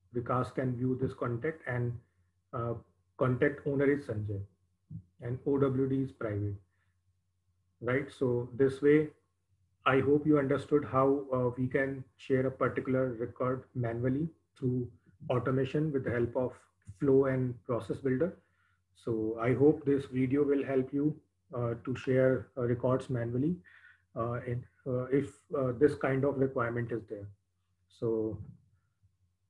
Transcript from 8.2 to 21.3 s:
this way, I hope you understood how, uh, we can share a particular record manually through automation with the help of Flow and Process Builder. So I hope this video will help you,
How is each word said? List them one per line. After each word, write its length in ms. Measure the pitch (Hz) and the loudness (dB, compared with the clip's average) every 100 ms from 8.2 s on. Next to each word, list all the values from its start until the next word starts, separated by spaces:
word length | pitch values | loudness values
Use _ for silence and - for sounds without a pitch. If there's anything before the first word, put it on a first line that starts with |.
| 127 120 120 117 | 0 0 -2 2
this 260 | 135 135 | 2 4
way, 260 | 143 151 151 - _ _ _ _ _ _ 135 | 6 6 4 -6 _ _ _ _ _ _ 2
I 140 | 135 | 4
hope 260 | 131 147 151 | 4 4 4
you 120 | 147 | 4
understood 460 | 135 135 - 147 | 4 0 2 2
how, 400 | - 131 139 143 139 | 2 2 4 2 0
uh, 180 | 127 123 127 | 0 0 0
we 100 | 127 | -2
can 360 | 143 135 135 - _ | 0 -2 -4 -12 _
share 300 | - 131 131 | -2 0 0
a 40 | |
particular 600 | - 131 - 131 131 131 | 0 -2 0 0 0 0
record 500 | 113 120 - 127 127 - | -2 -6 -4 -2 -2 -6
manually 540 | 131 120 117 131 139 165 - _ - | -4 -4 -2 -2 0 -4 -8 _ -6
through 320 | 127 127 123 - _ - - | -2 -2 -4 -12 _ -12 -2
automation 640 | 127 135 131 131 151 156 | -2 0 0 0 0 0
with 120 | 135 | -2
the 60 | - | -2
help 260 | 120 117 131 | -2 -2 -2
of 160 | 123 - _ _ - - | -4 -6 _ _ -18 -2
Flow 280 | 139 135 135 | 4 4 4
and 280 | 131 127 123 | 2 -2 -4
Process 340 | - 113 104 - | -4 -4 -4 -4
Builder. 380 | 135 127 175 - _ _ _ _ _ _ | 0 0 0 -4 _ _ _ _ _ _
So 420 | - 113 110 113 | -4 -2 -2 0
I 140 | 120 | 2
hope 300 | 120 147 151 | 6 6 4
this 220 | 139 139 135 | 2 0 0
video 360 | 127 131 143 | -2 0 2
will 220 | 139 139 | 2 0
help 280 | 131 135 127 | 2 0 0
you, 260 | 143 151 151 _ | 0 0 -2 _